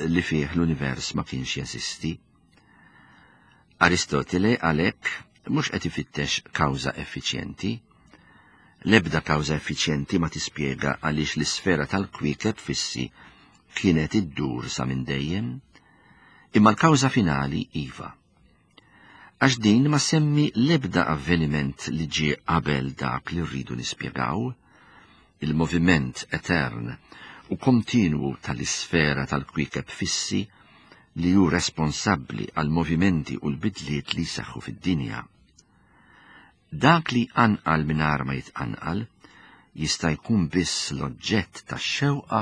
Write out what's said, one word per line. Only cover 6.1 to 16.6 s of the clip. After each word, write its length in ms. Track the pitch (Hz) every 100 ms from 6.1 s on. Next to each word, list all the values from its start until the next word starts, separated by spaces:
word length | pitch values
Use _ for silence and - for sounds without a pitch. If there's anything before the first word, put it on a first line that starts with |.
| 73 71 - -
kawża 400 | - 73 67 65 73
effiċjenti. 760 | 78 67 - 62 - - 104 117 - _ _ - _ - _ _ _ _
L-ebda 380 | - 110 82 78
kawża 360 | - 76 73 78
effiċjenti 640 | - 73 - 73 71 92
ma 80 | 80
tispjega 720 | 80 - - 69 67 69 -
għaliex 380 | 78 76 73 78
l-isfera 520 | 76 - 98 80 73
tal-kwiekeb 720 | 98 92 - 78 71 107 -
fissi 480 | - 67 - 60 64 - - - - _ _
kienet 420 | - 98 80 76 110
iddur 520 | 82 67 69 60 62
sa 160 | -
minn 200 | 65 65
dejjem, 460 | 64 69 73 95 120 127 - - _ _ _ _ - - _
imma 180 | 110